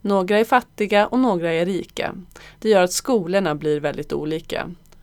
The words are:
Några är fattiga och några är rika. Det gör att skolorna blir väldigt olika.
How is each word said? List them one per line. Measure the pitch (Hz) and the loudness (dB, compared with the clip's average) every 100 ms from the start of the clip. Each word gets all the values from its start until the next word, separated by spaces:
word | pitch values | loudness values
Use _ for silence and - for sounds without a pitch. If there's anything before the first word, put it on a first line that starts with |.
Några | 202 196 185 208 | 0 0 2 2
är | |
fattiga | 226 247 240 - 208 208 208 | 4 2 0 -6 0 2 2
och | 247 | 2
några | 254 180 165 | 2 0 0
är | 165 175 | -2 -2
rika. | 185 - - - - 180 - - - | -4 -6 -8 -8 -8 -16 -20 -20 -4
Det | 220 | 2
gör | 196 | 4
att | 180 | 4
skolorna | - - 233 170 196 180 | 0 0 0 0 0 0
blir | 147 151 151 | -2 -2 0
väldigt | 143 139 147 | -2 -6 -6
olika. | 143 151 160 - - - 175 _ - | -6 -4 -6 -6 -8 -8 -12 _ -20